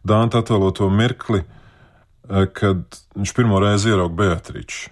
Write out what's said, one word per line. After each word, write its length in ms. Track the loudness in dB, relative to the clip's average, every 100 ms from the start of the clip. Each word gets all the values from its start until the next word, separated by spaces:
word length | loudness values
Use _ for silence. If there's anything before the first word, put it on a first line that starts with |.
Dante 340 | 0 2 2 0
attēlo 340 | 0 0 0
to 140 | 0 0
mirkli, 560 | 2 0 -2 -4 -4
eh, 1000 | -4 -16 -20 _ -20 _ _ _ -4 0 0
kad 360 | 0 -2 -2 -6 -20 _
viņš 200 | -8 -4
pirmo 260 | 0 2 2
reizi 300 | 2 2 2
ieraug 260 | 0 0 0
Beatriči. 720 | 0 0 -6 -16 -12 -14 -14